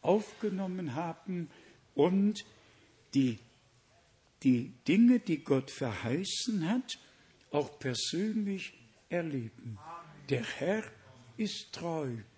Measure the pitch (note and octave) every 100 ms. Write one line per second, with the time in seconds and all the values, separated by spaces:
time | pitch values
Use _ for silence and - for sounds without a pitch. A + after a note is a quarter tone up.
0 | - G3+ G3+ - G#3+ F#3+ F#3+ F#3 E3+ C3
1 | E3+ E3 - F3+ E3 - - - _ -
2 | D#3 F#3+ G3+ G#3+ - - - _ _ _
3 | _ C#3 B2+ A2+ - _ _ _ _ _
4 | _ _ _ _ C3+ B2+ - - - F3+
5 | A#3+ B3 - D3+ - C3 C3 - C3 G2+
6 | A#2 C3+ F#3+ - - G#3+ D#3+ B3 - -
7 | - _ _ _ _ D3 C#3+ - C3+ A#2+
8 | - D#3 G#3+ A3 G3+ G3 - - - _
9 | _ F3 E3 C#3 A2+ - A#2+ G#2 - E3+
10 | - - - C3 A#2 - D3+ G#3+ G#3+ -
11 | - - - - G#3 - - - E3+ D#3+
12 | C#3 A#2 G2+